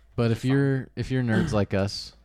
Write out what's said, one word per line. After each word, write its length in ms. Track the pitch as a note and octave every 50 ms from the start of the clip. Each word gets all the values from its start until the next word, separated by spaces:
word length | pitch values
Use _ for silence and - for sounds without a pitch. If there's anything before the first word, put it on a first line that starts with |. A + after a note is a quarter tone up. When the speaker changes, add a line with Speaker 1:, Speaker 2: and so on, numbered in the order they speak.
| - - -
Speaker 1:
But 140 | A#2+ A#2 A2+
if 100 | A2+ -
Speaker 2:
Fun. 80 | - C3
Speaker 1:
you're, 380 | C3+ C#3 C#3 C3+ C3+ C3 - - _
if 140 | A#2+ A2+ -
you're 120 | C3 B2+
nerds 300 | B2 A2+ G#2+ - - -
like 220 | A2 G#2 G2 - G#2
us, 400 | F#2+ G2 - - - - - - -